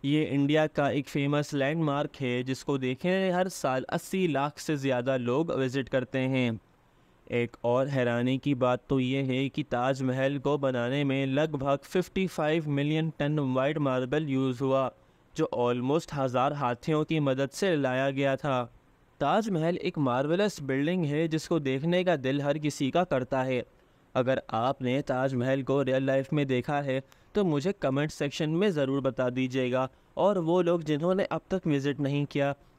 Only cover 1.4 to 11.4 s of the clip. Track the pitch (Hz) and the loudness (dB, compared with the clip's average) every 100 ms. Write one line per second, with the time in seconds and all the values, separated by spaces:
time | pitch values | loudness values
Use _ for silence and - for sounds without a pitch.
1.4 | 143 143 135 160 156 143 147 - 127 123 | -2 -2 -2 0 0 0 -4 -4 -2 -2
2.4 | 127 131 - 139 131 127 180 190 190 180 | -2 -4 -2 -2 -2 -2 -2 0 0 0
3.4 | 185 - 135 131 - - - 190 180 135 | -2 -2 -2 -2 -2 -6 -4 0 2 2
4.4 | 143 - - 147 135 123 123 131 120 127 | -2 -4 -4 -2 0 0 0 0 0 0
5.4 | 170 120 131 135 127 135 127 135 131 131 | 0 0 0 -2 -2 -2 0 -2 0 2
6.4 | 123 113 _ _ _ _ _ _ - 120 | 0 -2 _ _ _ _ _ _ -4 -2
7.4 | 120 - 120 123 135 139 120 120 127 131 | -2 -2 0 2 2 2 2 2 0 0
8.4 | 143 131 123 123 - 135 127 135 135 127 | 0 2 2 0 0 0 2 0 0 -2
9.4 | 135 - 143 120 127 135 131 131 135 143 | -2 -4 -4 -2 0 0 -2 0 0 0
10.4 | 135 147 135 127 120 139 139 135 135 135 | 0 0 0 0 0 0 0 0 0 0